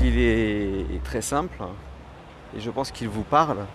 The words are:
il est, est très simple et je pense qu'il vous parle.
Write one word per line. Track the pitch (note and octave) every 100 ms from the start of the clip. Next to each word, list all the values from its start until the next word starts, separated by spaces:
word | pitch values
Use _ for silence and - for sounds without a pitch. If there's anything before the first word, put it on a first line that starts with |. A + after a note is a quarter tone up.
il | B2+ A#2
est, | A#2 A2+ A2 G#2 G2+ G2 F2
est | F#2
très | - A#2
simple | - C#3+ F3 - F#2 G2 - - - - - - - G#2+
et |
je | A2+
pense | A2+ C3+
qu'il | - A#2
vous | G#2+
parle. | G2+ D3 D#3 G2+ G2